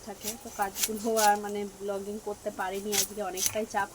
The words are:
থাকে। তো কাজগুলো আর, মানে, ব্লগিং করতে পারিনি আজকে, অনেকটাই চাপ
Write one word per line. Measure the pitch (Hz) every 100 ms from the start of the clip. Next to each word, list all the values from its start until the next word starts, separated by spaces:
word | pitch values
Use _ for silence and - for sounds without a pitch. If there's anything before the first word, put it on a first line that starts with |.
| 214
থাকে। | 196 214 233
তো | 233 -
কাজগুলো | 196 196 - 220 226 220
আর, | 208 208
মানে, | 208 208
ব্লগিং | 202 190 202 196 196 214
করতে | 208 202 208
পারিনি | 202 185 196 208
আজকে, | 202 196 208
অনেকটাই | 190 185 196 220 226
চাপ | 208 202